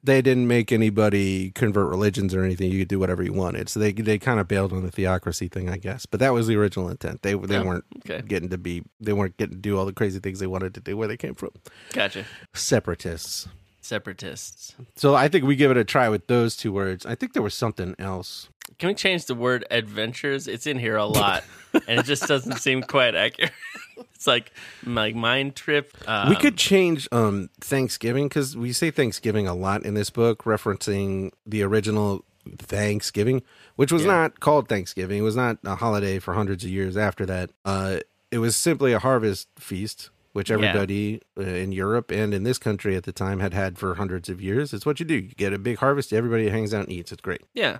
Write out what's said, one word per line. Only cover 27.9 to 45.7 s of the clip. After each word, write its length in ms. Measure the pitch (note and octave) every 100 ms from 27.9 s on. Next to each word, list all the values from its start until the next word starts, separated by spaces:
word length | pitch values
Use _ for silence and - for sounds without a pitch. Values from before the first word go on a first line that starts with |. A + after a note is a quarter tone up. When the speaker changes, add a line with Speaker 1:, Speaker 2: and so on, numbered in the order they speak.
| - A2+ B2+ C#3+
Speaker 1:
'cause 280 | D#3 C3+ D3
we 160 | A#2+
say 200 | A#2+ E3
Thanksgiving 560 | D3 B2 - A2+ G#2 F#2+
a 60 |
lot 300 | F2 F#2+ G2+
in 100 | -
this 160 | G#2 G#2
book, 340 | - A#2 G#2+
referencing 880 | A2+ G#2+ A2+ G2 - G2 G2 F#2+ F#2+ _
the 200 | - G#2+
original 600 | G2 G#2+ G#2 G#2+ G#2 G2 _ _ - -
Thanksgiving, 840 | - G2 G#2 G#2 - G#2 A2 C3 - - -
which 160 | - C3+
was 120 | E3
Speaker 2:
Yeah. 80 | E3+
Speaker 1:
not 260 | F3+ D#3 _
called 300 | D3+ D3 A2+
Thanksgiving. 500 | G#2 F#2 - F#2 G2+
It 40 |
was 120 | A2
not 240 | A2+ B2 A2
a 100 | G2
holiday 460 | F#2+ A#2 G#2 G2+ F#2+
for 140 | -
hundreds 280 | F#2 G2 F#2
of 80 | F2+
years 260 | F#2+ F#2+ F#2+
after 300 | G#2 - F#2+
that. 240 | F#2 F2+ _
Uh, 320 | G2 G2 F#2+ F#2 - _ _
it 80 | A#2+
was 160 | A#2
simply 380 | A2 E3+ D#3 C3+
a 80 | A2
harvest 480 | B2+ B2+ A2 F#2+ - -
feast, 520 | - F#2+ G#2+ - - _ _
which 160 | G2+ F#2+
Speaker 2:
Yeah. 40 |
Speaker 1:
everybody, 680 | A2 G#2+ G2+ F#2+ G2 G#2 A2 _ -
uh, 60 |
in 300 | F#2+ F2+ F#2+
Europe 400 | F#2+ G2 A#2 A2+
and 200 | G2 G#2+
in 120 | G2+
this 140 | A2 B2+
country 360 | A#2 G2+ G#2
at 80 | F#2
the 100 | F2+
time 280 | - F#2+ G2
had 140 | G2
had 220 | F#2 F#2+ F2
for 200 | G2 F2
hundreds 320 | F#2+ F2+ F2
of 120 | F2+
years. 320 | F#2+ A2+ D3
It's 140 | G#2 D3+
what 140 | C#3+
you 60 | E3
do. 80 | C#3
You 140 | F#2+ -
get 160 | G2
a 60 | G2+
big 200 | A2